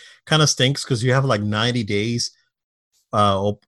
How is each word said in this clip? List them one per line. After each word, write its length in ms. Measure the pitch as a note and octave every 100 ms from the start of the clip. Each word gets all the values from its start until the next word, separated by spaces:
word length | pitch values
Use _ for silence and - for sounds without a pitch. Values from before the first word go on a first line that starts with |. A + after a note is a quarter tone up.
| - - -
kinda 200 | D#3 D3
stinks 380 | - C3 C#3
'cause 180 | - A#2+
you 120 | B2+
have, 100 | C3
like, 160 | C3 A2+
ninety 420 | G#2 G#2+ A#2 B2
days, 480 | G#2 G2+ A2+ A#2+ - _ _ _ _ _ _ _ -
uh, 340 | A2 G#2 G2 G#2
up, 160 | G#2